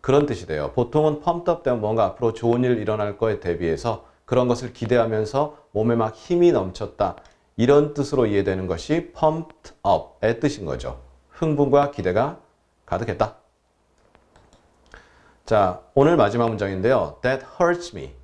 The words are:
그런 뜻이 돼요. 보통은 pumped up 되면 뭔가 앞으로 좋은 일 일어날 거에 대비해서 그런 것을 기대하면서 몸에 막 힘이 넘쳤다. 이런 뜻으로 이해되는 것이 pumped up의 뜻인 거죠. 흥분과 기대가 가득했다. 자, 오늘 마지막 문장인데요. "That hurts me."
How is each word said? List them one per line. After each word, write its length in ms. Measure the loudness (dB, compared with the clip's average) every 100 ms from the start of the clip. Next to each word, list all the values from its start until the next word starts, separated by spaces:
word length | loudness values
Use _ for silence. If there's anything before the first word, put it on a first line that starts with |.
그런 240 | 4 2 2
뜻이 220 | -4 -6
돼요. 240 | -6 -4
보통은 480 | -2 0 2 0 0
pumped 300 | -2 -2 -2
up 120 | -2
되면 180 | -2 -2
뭔가 240 | -2 0 0
앞으로 280 | 0 -4
좋은 300 | 0 0 2
일 160 | 2 0
일어날 380 | -2 -2 -4 -2
거에 220 | -2 -2
대비해서 680 | -4 -2 -2 -2 -4 -6 -10 _ -2
그런 220 | 0 0
것을 260 | -2 -6
기대하면서 840 | -10 0 2 2 -2 -2 -2 -4 -6 _
몸에 240 | -2 0 0
막 200 | -2 -6
힘이 360 | -4 2 4
넘쳤다. 680 | 4 -2 -8 -12 -2 -4 -4 -20 _ _ 0
이런 380 | 4 6 4
뜻으로 320 | -2 -2 0 2
이해되는 420 | 2 0 -2 -4
것이 440 | -6 -2 -4 -4 -2
pumped 560 | 0 0 -10 -18 -20 _ 0
up의 540 | 0 0 _ -2 0
뜻인 260 | -2 -4 -8
거죠. 340 | -8 -8 -12 -18 _ _
흥분과 600 | -6 -2 0 4 4 2
기대가 480 | -2 -2 0 -2 -6 _ _ _ _ -8
가득했다. 500 | -6 -4 -2 -4 -4 _ _ _ _ _ _ _ _ _ _ _ _ _ _ _ -20 _ _ _ _ 0
자, 320 | 2 2 -2 -2
오늘 240 | 4 4 6
마지막 320 | 2 2 -2
문장인데요. 720 | -2 -4 -2 0 2 0 -4
"That 240 | -4 -4 -8 0
hurts 380 | 0 0 -6 -14
me." 160 | -16 -18